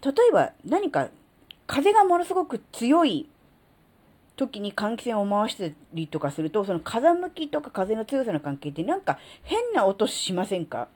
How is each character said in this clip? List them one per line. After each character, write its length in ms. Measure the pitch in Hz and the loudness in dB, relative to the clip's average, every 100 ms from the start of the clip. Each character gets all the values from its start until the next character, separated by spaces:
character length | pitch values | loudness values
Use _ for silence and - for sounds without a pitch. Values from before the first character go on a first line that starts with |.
例 80 | 277 277 480 | -2 4 6
え 20 | |
ば 200 | 269 143 - - | 6 2 -2 -2
何 240 | 311 392 | -2 0
か 200 | 151 131 - _ _ _ - _ | -2 -4 -8 _ _ _ -20 _
風 260 | 277 311 | 0 4
が 100 | 427 | 6
も 140 | 392 349 | 6 4
の 80 | 349 | 2
す 80 | |
ご 100 | 370 339 | -2 -2
く 180 | 233 _ | -6 _
強 340 | - 233 311 311 | -6 2 4 4
い 240 | 160 107 _ _ _ _ _ _ _ _ _ _ - | 0 -6 _ _ _ _ _ _ _ _ _ _ -6
時 260 | 262 214 | -6 -4
に 120 | 202 | -8
換 220 | 196 208 226 | -4 -4 -4
気 180 | 247 | -4
扇 80 | 220 | -2
を 80 | 202 | 0
回 180 | 202 220 | 0 0
し 60 | - | -4
た 140 | 180 147 _ | -8 -8 _
り 140 | 165 160 | -10 -6
と 120 | 156 | -4
か 120 | 143 | -4
す 100 | 139 | -4
る 80 | 156 | -2
と、 160 | 214 196 | -2 -2
そ 80 | |
の 60 | 180 | -4
風 340 | - 226 285 | -2 2 4
向 160 | 349 359 | 2 -2
き 200 | - 302 | -8 -6
と 120 | 302 | -6
か 80 | 302 | -6
風 260 | - 190 220 | -6 -4 -4
の 80 | |
強 220 | 214 277 247 | -2 -2 -2
さ 80 | |
の 60 | 160 | -4
関 180 | 143 139 | -6 -8
係 140 | 147 | -10
で 120 | 143 | -8
な 140 | 185 381 | -4 -4
ん 40 | |
か 180 | - 170 - - | -4 -6 -8 -20
変 300 | - 415 480 427 | -6 -4 0 2
な 100 | 196 | 2
音 220 | 196 214 | 2 -2
し 260 | - - | -2 -4
ま 140 | 180 196 | -4 -2
せ 100 | 185 | -4
ん 80 | 160 | -6
か？ 220 | 113 123 | -8 -10